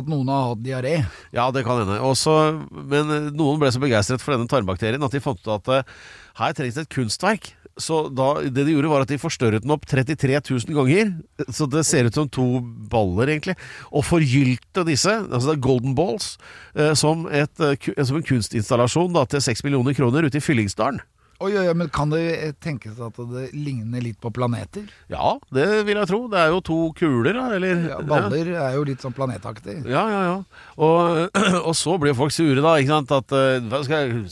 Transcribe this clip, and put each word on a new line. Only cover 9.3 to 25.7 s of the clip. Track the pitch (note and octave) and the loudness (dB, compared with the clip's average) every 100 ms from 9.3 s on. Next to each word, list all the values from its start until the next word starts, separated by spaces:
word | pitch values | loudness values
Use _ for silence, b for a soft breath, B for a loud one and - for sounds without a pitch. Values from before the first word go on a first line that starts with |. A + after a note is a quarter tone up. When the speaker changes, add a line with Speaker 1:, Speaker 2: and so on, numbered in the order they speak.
| - A#2 G#2+ | 0 2 2
Speaker 2:
den | B2+ | 0
opp | D3+ - | -2 0
trettitre | C3+ B2+ D#3 C3 C#3+ | 0 0 0 0 0
tusen | - B2+ A2+ | 0 -4 0
ganger, | D3 C3 F#3 G#3+ E3 - - C3+ | 2 4 4 2 -2 -12 -10 -8
så | A2 D3 | -4 0
det | D3+ D3 | 0 2
ser | D3+ | 4
ut | A#2+ | 2
som | D3 D3 | 2 -2
to | - B2 B2 | 0 0 0
baller | A#2+ A2+ G#2 A#2 G2 F2+ C3+ | -4 -12 -2 0 2 2 0
egentlig, | D3+ F#3+ F3 B B B | -2 -4 -6 B B B
og | D3+ | -2
forgylte | - E3+ C#3+ C3+ B2+ B2 - F#3+ | 2 2 4 4 4 0 -2 -2
disse, | E3 C3+ F3+ | 0 2 2
altså | A3 - A#2+ C3+ | 0 -2 -2 0
det | D#3 | 0
er | B2+ | 2
golden | B2+ C3 | 2 0
balls, | C3 F#3+ A#3 - - B B B | 0 -2 -4 -8 -12 B B B
eh, | - D3+ | 0 2
som | D3+ D3+ E3 E3 | 4 2 0 -2
et, | D3 D3 - | -2 -2 0
eh, | D3 C#3+ | 0 0
ku-, | - - | -2 -2
som | B2+ D3+ | 0 -2
en | |
kunstinstallasjon | - B2+ - A2 G#2 A#2+ B2 D#3 F3+ | 0 0 0 -4 0 2 4 2 2
da, | E3+ | 2
til | B2+ C#3+ | 2 0
seks | B2+ A2+ | -2 -2
millioner | C#3+ C#3 B2 | 0 0 0
kroner | C#3+ B2 C#3+ | 2 2 2
ute | D3+ D3 | 0 0
i | |
Fyllingsdalen. | - A#2+ G2+ - A#2+ A3+ - _ b _ | 0 0 0 -2 -2 -4 -12 _ b _
Speaker 1:
Oi, | F#3+ | -2
oi, | G3+ F3+ | 0 2
oi, | E3+ | 0
men | E3 | -2
kan | C#3+ D3 | -2 0
det, | D#3+ E3 E3 D#3 | 0 -2 -2 -6
eh, | C#3 | -8
tenkes | E3 B2 A2 A2+ | -8 -8 -10 -12
at | A#2 A2 A#2+ | -12 -10 -10
det | B2 C3 | -10 -10
ligner | D3 D3 B2+ A2 B2 | -8 -6 -6 -6 -4
litt | A#2 G#2+ | -6 -6
på | A#2 | -8
planeter? | B2 A#2+ A2 G#2 G3+ G#3 B - | -2 -2 -2 -6 -12 -14 B -12
Speaker 2:
Ja, | F2 C#2+ B3+ - | -2 0 -2 -2
det | C3 F3 | 0 2